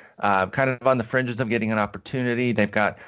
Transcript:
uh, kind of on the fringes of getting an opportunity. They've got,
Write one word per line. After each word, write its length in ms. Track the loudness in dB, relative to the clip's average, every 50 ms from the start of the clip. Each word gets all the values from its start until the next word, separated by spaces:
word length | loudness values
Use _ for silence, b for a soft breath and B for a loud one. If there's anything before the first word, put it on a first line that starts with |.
| B B B -2
uh, 260 | 0 2 2 2 2
kind 240 | 0 0 0 0 0
of 160 | 0 0 2
on 100 | 2 2
the 80 | 2 0
fringes 360 | 0 0 0 0 0 -2 -4
of 80 | -2 0
getting 220 | 0 0 0 0
an 60 | 0 0
opportunity. 760 | 0 -2 -4 -10 -10 -8 -6 -4 -2 0 0 0 0 0
They've 180 | 2 2 0 2
got, 280 | 2 2 0 0 0 B B